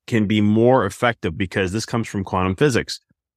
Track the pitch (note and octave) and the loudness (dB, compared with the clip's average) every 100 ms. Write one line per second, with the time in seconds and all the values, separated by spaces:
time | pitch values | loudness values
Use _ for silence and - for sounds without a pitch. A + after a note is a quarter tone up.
0 | - A#2 G2+ G#2+ G#2 A2 A#2+ C3 G2 - | -2 0 2 2 2 4 4 4 0 -2
1 | A#2+ A2+ F#2+ D#2+ F#2+ G#2+ F#2+ G#2+ - A#2+ | -2 -2 -4 -4 -4 -2 -2 -2 -4 -6
2 | G2+ G#2 F#2 F#2 F#2+ F#2 D3 A2 D2 - | -4 -6 -4 -2 0 0 0 0 -4 -10
3 | _ _ _ | _ _ _